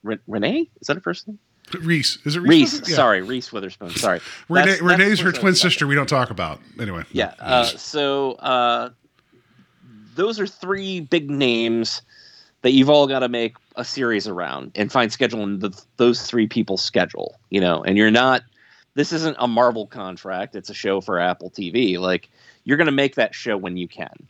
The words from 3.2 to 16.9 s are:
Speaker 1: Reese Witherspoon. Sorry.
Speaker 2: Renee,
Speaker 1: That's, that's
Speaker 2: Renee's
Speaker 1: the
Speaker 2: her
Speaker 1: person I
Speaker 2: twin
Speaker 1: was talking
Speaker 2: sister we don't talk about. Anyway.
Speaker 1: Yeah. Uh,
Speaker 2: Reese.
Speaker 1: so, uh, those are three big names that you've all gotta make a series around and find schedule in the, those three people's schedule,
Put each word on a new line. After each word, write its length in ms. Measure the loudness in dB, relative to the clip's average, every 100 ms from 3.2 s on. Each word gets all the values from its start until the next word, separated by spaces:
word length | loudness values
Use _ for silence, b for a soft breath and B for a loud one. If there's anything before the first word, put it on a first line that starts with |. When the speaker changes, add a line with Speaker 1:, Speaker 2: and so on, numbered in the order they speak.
Speaker 1:
Reese 280 | -2 -8 -8
Witherspoon. 380 | -10 -10 -12 -10
Sorry. 280 | -4 -2 -2 B B B
Speaker 2:
Renee, 180 | 2 4
Speaker 1:
That's, 160 | 2
that's 180 | 4 4
Speaker 2:
Renee's 180 | 4 4
Speaker 1:
the 60 |
Speaker 2:
her 80 | 2
Speaker 1:
person 80 | 2
I 20 |
Speaker 2:
twin 100 | 2
Speaker 1:
was 60 | 4
talking 120 | 2
Speaker 2:
sister 160 | 2 2
we 80 | 0
don't 140 | 2
talk 200 | 0 0
about. 300 | -4 -6 -8 -16 -10
Anyway. 240 | -8 -8 -6
Speaker 1:
Yeah. 220 | -4 -4 -6
Uh, 280 | 0 2 2
Speaker 2:
Reese. 100 | -4
Speaker 1:
so, 520 | -8 -2 -2 0 -2
uh, 560 | -4 -2 0 2 0 -4 _ _ _ _ _ _ _ _ _ -20 -20 -16
those 260 | -4 -2 -2
are 60 | -6
three 540 | -6 -6 -4 -4 -8
big 320 | 0 0 0
names 720 | 0 0 2 0 0 -2 -6 b b b b b b
that 100 | 2
you've 180 | 4 6
all 160 | 6 4
gotta 200 | 2 -2
make 260 | -2 -4 -6 _ -12
a 80 |
series 440 | -10 -4 0 0 -2
around 440 | -6 -6 -8 -10 -6
and 160 | -2
find 200 | 0 0
schedule 300 | 0 -2 -2
in 160 | -4 -4
the, 240 | -6 -8 _ _
those 300 | 2 2 -2
three 180 | 0 0
people's 380 | 0 -2 -4
schedule, 560 | -2